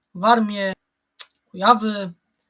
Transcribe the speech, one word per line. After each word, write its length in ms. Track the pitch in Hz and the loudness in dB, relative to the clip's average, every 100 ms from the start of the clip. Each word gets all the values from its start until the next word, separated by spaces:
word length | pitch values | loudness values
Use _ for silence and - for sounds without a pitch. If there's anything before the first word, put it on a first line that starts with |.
| _ | _
Warmię, 580 | 175 208 233 208 202 196 190 _ _ _ - - _ _ | -2 2 2 0 -4 -6 -8 _ _ _ -20 -20 _ _
Kujawy, 600 | 185 202 233 220 202 180 175 _ _ | 0 2 4 0 -6 -10 -14 _ _